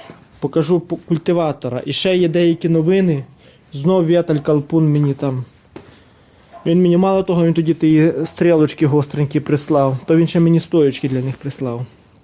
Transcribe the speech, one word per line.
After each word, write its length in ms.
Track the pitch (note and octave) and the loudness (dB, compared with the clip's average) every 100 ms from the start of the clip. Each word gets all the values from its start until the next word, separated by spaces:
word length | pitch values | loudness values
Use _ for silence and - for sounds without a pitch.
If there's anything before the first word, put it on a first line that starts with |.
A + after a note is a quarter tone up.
| - - - - | -20 -20 -20 -8
Покажу 400 | C#3 E3 D3+ F3+ | -4 -2 0 -2
по-, 160 | E3+ E3 | -2 -10
культиватора. 840 | - E3 - F3 D#3+ C#3 B2+ B2 - | -4 -4 -2 -2 -2 -6 -8 -8 -6
І 80 | |
ще 240 | C#3 F#3+ F#3 | -4 -2 0
є 100 | F3 | 0
деякі 420 | E3+ E3+ E3 F3 | 2 0 0 0
новини. 540 | D#3+ D#3+ F#3+ F#3 C#3+ B2+ _ - _ _ | 0 2 2 0 -2 -6 _ -20 _ _
Знов 320 | C#3+ D3+ F#3+ D#3+ | -4 0 0 2
Віталь 320 | F3 E3 D3+ | 0 2 -2
Калпун 540 | D3 D3+ C#3+ E3 D#3 | 0 -2 0 0 2
мені 220 | D3 C#3+ | 2 0
там. 300 | C#3 C#3+ C3 B2 _ _ - - - _ _ _ _ _ - E3 | -2 -4 -6 -10 _ _ -20 -20 -20 _ _ _ _ _ -8 0
Він 160 | E3+ | 2
мені 160 | F3+ F3 | 4 4
мало 260 | F#3+ F#3+ | 2 0
того, 220 | F#3+ F3 E3+ | 0 0 2
він 80 | |
тоді 200 | E3 D#3+ | 0 -2
ті 400 | D#3+ D#3 D#3 D#3+ C#3 E3 | 0 2 4 2 0 -8
стрілочки 600 | - F3 E3 D3+ - D3+ | -2 2 4 2 0 0
гостренькі 540 | D3 C#3 C#3+ C#3+ D3 | 2 -2 -4 -2 -2
прислав, 580 | D3 D3 - D3+ C3+ C3+ - | -2 -4 0 0 2 -2 0
то 120 | E3 | 2
він 100 | E3 | 2
ще 120 | F3 | 2
мені 200 | E3 E3 | 2 2
стоєчки 500 | - E3+ C#3+ C#3 C3+ | 0 2 2 0 -4
для 100 | C3 | -4
них 180 | C3 B2+ | -4 -8
прислав. 480 | C#3 - C3 A#2 B2+ _ _ _ | -10 -8 -8 -8 -10 _ _ _